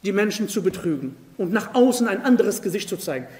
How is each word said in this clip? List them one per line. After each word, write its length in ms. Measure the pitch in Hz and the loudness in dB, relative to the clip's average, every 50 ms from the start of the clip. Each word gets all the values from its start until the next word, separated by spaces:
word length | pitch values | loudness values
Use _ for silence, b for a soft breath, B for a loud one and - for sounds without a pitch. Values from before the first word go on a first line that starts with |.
| - | -4
die 100 | 190 190 | -2 0
Menschen 340 | 196 208 214 - - 220 180 | 0 0 0 0 -4 -4 -4
zu 160 | - 220 175 | -4 0 -2
betrügen 540 | 190 185 - - 175 156 139 135 131 - - - - - - | -2 -2 -2 -4 -4 -4 -2 -4 -8 -10 -12 -20 -20 -8 -6
und 140 | 196 170 | -4 -2
nach 240 | 190 233 - - - | 0 -2 -2 0 4
außen 320 | 254 247 262 240 - 240 226 | 4 6 6 6 2 0 0
ein 160 | 196 226 - | 0 -2 4
anderes 380 | 269 254 233 226 214 202 - | 4 4 4 4 2 0 -2
Gesicht 260 | - 196 165 202 - - | -4 -4 -4 -4 -4 -4
zu 80 | - | -8
zeigen. 320 | 175 - - 147 131 127 B B | -8 -6 -6 -6 -6 -6 B B